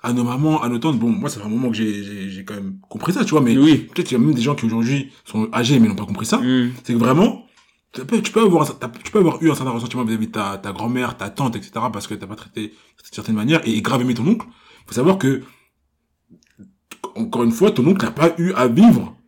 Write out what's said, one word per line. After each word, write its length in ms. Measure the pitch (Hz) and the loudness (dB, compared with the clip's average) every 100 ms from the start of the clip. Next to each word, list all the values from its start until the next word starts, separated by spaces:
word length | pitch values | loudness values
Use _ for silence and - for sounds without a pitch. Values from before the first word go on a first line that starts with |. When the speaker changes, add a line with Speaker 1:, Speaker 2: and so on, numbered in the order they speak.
Speaker 1:
à 80 | 120 | -2
nos 100 | 123 | -2
mamans, 400 | 123 127 156 156 | -2 0 0 0
à 60 | 120 | -2
nos 100 | 120 | -2
tantes. 180 | 156 123 | -2 0
Bon, 80 | 117 | 0
moi, 200 | 101 - | 0 -4
ça 120 | 104 | -8
fait 60 | 104 | -6
un 40 | |
moment 200 | 113 127 | -2 -2
que 60 | 113 | -2
j'ai, 280 | 110 101 | -4 -4
j'ai, 260 | 101 101 95 | -10 -10 -10
j'ai 140 | 95 | -10
quand 100 | 98 | -12
même 220 | 104 98 - _ | -10 -10 -12 _
compris 240 | - - | -8 -4
ça, 120 | 277 | -2
tu 60 | 220 | 0
vois, 80 | 151 | 2
mais 160 | 123 117 | 4 6
Speaker 2:
Oui. 200 | 151 139 - | 6 4 0
Speaker 1:
peut-être 140 | - 170 | -8 -2
qu'il 100 | 123 | 2
y 40 | |
a 40 | |
même 80 | 143 | 2
des 80 | 127 | 2
gens 120 | 123 | 0
qui 100 | 143 117 | -2 -2
aujourd'hui 440 | 113 117 143 135 - | -2 0 -2 -4 -16
sont 240 | - 107 107 | -8 -4 -2
âgés, 280 | 120 117 123 | -2 2 4
mais 80 | 110 | 4
n'ont 80 | 98 | 2
pas 100 | 98 | -6
compris 200 | 95 113 | -6 -2
ça. 120 | - | 0
Speaker 2:
Mm. 320 | 123 127 123 123 | 2 0 0 -6
Speaker 1:
C'est 80 | - | -4
que 60 | 117 | 0
vraiment, 480 | 117 143 220 - - _ _ _ _ | 2 4 2 0 -16 _ _ _ _
tu 100 | - | -16
peux, 180 | 127 233 | -2 -2
tu 80 | - | 0
peux 120 | 220 | 2
avoir, 360 | 220 165 147 - | 4 4 0 -4
t'as, 100 | 117 - | -14 -12
tu 80 | - | -4
peux 80 | 214 | 2
avoir 240 | 170 151 | 2 4
eu 80 | 160 | 0
un 60 | 139 | 0
certain 160 | 131 | -4
ressentiment 320 | 117 120 127 | -4 -6 -4
vis-à-vis 240 | 113 110 110 | -4 -2 -4
de 40 | |
ta, 240 | 110 98 98 | -4 -6 -8
ta 80 | 101 | -10
grand-mère, 460 | 98 113 127 120 - | -8 -4 -4 -4 -6
ta 140 | 101 | -10
tante, 260 | - 135 113 | -4 -4 -4
et 60 | |
cetera, 280 | 95 117 120 | -10 -4 -4
parce 160 | 110 - | -4 -10
que 80 | |
t'as 140 | 101 95 | -12 -12
pas 80 | 107 | -16
traité 320 | - - 104 | -14 -12 -12
de 40 | _ _ _ - | _ _ _ -18
certaine 240 | - 107 | -12 -4
manière 260 | 110 113 160 120 | -2 2 0 0
et 160 | 113 | -2
grave 200 | 104 135 | 0 0
aimer 120 | 127 | 0
ton 100 | 113 139 | 0 0
oncle. 180 | 233 - _ _ - - | 0 -4 _ _ -20 -8
Faut 80 | |
savoir 240 | 117 156 190 | 0 2 2
que, 240 | 135 135 - _ _ _ _ _ _ _ _ - _ _ - _ _ - - - | 0 -2 -6 _ _ _ _ _ _ _ _ -20 _ _ -20 _ _ -18 -14 -8
encore 260 | 113 120 | -6 0
une 80 | 117 | 0
fois, 180 | 113 202 | 4 2
ton 160 | - 135 | 4 2
oncle 180 | 196 | 2
n'a 60 | 113 | 0
pas 240 | 143 165 165 | 2 0 2
eu 140 | 175 | -2
à 160 | 190 127 | 2 2
vivre 480 | 123 226 151 95 - | 8 8 6 0 -14